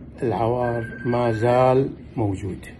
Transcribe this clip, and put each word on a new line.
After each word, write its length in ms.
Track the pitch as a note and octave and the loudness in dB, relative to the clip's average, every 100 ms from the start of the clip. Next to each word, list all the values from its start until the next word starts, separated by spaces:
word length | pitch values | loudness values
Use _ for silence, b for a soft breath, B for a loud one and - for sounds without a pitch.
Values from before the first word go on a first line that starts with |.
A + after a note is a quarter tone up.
| - - | -8 -6
العوار 600 | B2 F#2+ A2+ B2 A#2+ A#2+ A2+ - B2 | -2 0 0 0 0 -2 -6 -6 -2
ما 260 | A#2+ A#2+ | 0 0
زال 580 | G#2+ A#2+ B2 B2+ C3 C#3 - - - | 2 4 6 6 4 2 -4 -10 -4
موجود. 480 | G#2 F2+ F#2 E2+ - - | -2 -2 -6 -8 -12 -18